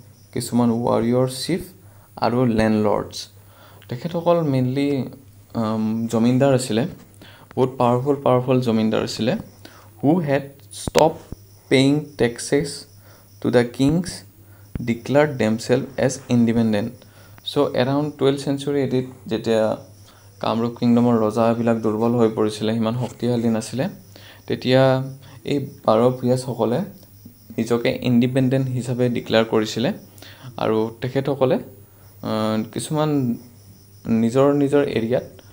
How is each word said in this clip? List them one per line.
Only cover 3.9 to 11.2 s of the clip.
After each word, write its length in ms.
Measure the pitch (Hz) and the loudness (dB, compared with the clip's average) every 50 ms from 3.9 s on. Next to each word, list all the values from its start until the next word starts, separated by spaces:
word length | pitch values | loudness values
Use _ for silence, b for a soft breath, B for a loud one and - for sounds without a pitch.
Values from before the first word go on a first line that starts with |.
| 120 131 - 165 175 170 165 175 170 170 160 | -10 -8 -8 -6 -6 -2 2 2 2 2 2
mainly, 460 | 143 135 131 127 127 131 143 143 143 143 131 - - - - - - - - - - - | 0 0 0 0 0 0 0 0 0 0 -2 -4 -6 -10 -18 -20 -20 -20 -20 -18 -10 -6
আম, 300 | 117 110 107 110 110 107 107 110 113 113 | -4 -2 -2 -2 -2 -2 -2 -2 -2 -4
জমিনদাৰ 460 | 113 120 113 113 120 127 127 139 139 135 | -2 0 2 2 2 2 4 4 4 2
আছিলে, 300 | 123 127 - 107 113 139 190 - - - - - B B B B B B B | 2 0 0 -2 -2 -2 -2 -6 -14 -20 -20 -20 B B B B B B B
বহুত 200 | B 123 131 127 - | B 0 0 0 0
পাৱাৰফুল, 380 | - 123 120 120 123 127 147 139 | 0 2 2 2 2 2 0 0
পাৱাৰফুল 420 | 139 - 123 127 123 123 139 127 127 | 2 2 2 2 2 2 2 0 2
জমিনদাৰ 400 | 123 120 110 110 110 110 110 107 110 | 2 2 0 0 0 0 0 -2 -2
আছিলে, 300 | 117 - - 110 123 185 226 - - - B B B B B B B B | -4 -4 -4 -2 -2 -2 -4 -6 -12 -20 B B B B B B B B
who 160 | B - 135 165 185 | B 0 2 2 2
had 240 | 156 143 135 143 139 - - - - - - | 2 0 0 -2 -2 -6 -18 -20 -20 -20 -14
stopped 500 | - - - - - 151 160 160 - | -10 -6 0 4 6 6 4 4 -2